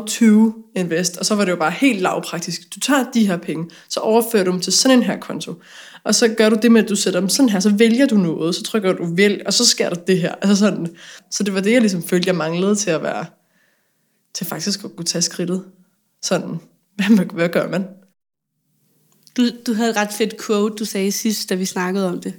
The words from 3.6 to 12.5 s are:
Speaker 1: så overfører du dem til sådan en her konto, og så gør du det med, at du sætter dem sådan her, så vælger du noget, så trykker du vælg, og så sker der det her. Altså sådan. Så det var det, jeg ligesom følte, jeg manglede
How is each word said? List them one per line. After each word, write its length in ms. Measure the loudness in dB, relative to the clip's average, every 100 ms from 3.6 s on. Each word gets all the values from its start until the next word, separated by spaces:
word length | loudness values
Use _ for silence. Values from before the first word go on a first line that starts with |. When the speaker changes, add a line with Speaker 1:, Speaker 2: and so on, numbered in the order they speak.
| -8 -14 -10
Speaker 1:
så 120 | -4
overfører 440 | 2 2 2 0
du 60 | 2
dem 100 | 0
til 120 | -2
sådan 260 | 0 4 4
en 40 |
her 160 | 4 -4
konto, 340 | -8 -10 -10 -14 -16 -20 -20 -10
og 100 | -2
så 140 | 2 2
gør 200 | 4 2
du 80 | 4
det 100 | 6
med, 100 | 6
at 60 | 4
du 80 | 0
sætter 240 | 0 0
dem 80 | 0
sådan 200 | 2 2
her, 120 | 4
så 100 | 2
vælger 360 | 4 4 4 4
du 100 | 4
noget, 380 | 2 -2 -4
så 80 | -4
trykker 300 | -4 -2 0
du 220 | -2 -2
vælg, 280 | 2 2 2 -2
og 60 |
så 140 | 2 2
sker 220 | 2 -2
der 80 | -4
det 220 | 0 0
her. 140 | 0
Altså 220 | -2 2 4
sådan. 300 | 2 0 -8 -10 -20 -20 -12
Så 120 | -6
det 120 | -4
var 60 | -2
det, 120 | 2
jeg 80 | 2
ligesom 220 | 2 0
følte, 240 | -2 -2 0
jeg 60 |
manglede 400 | -2 -2